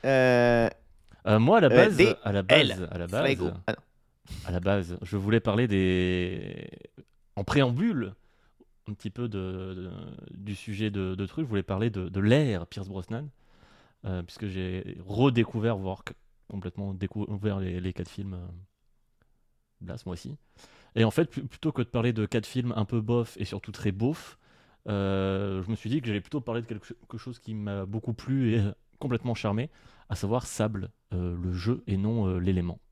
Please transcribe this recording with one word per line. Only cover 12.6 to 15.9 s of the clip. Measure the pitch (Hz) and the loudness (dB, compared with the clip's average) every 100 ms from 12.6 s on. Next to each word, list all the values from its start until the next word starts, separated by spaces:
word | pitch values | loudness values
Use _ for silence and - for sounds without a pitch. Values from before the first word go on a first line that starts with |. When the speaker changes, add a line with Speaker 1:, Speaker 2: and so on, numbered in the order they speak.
| 85 | -6
Speaker 2:
Pierce | - 95 | -12 -10
Brosnan, | 95 90 113 147 _ _ _ _ _ _ _ - | -10 -8 -10 -10 _ _ _ _ _ _ _ -6
euh, | 92 | -6
puisque | 87 - 107 | -8 -8 -6
j'ai | 92 92 92 92 90 92 | -4 -4 -6 -8 -12 -6
redécouvert | 101 139 117 113 113 113 104 | 2 4 4 2 0 0 -2
Work | 95 | -4